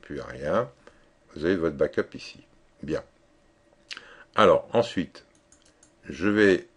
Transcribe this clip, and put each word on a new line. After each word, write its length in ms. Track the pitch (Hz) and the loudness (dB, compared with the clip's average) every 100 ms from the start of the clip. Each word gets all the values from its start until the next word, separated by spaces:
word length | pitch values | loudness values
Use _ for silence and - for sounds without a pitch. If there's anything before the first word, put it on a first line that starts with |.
plus 180 | - 73 | -12 -12
à 40 | |
rien. 460 | - 64 71 98 131 _ - _ _ _ _ | -12 -10 -2 -2 -4 _ -20 _ _ _ _
Vous 120 | - 80 | -6 -2
avez 100 | 95 | 0
votre 200 | 82 71 | -2 0
backup 360 | - - - | -2 -2 -6
ici. 320 | 127 - - _ _ _ _ | -10 -18 -20 _ _ _ _
Bien. 200 | - 78 - _ _ _ _ _ _ _ _ - - - - | -8 -8 -8 _ _ _ _ _ _ _ _ -18 -18 -20 -8
Alors 340 | - 104 80 - | 4 6 4 2
ensuite, 500 | 117 117 - 78 - _ _ _ _ _ _ _ _ | -2 0 -4 -6 -10 _ _ _ _ _ _ _ _
je 240 | - 76 95 | -18 -4 0
vais 380 | 104 101 90 - | 4 4 4 0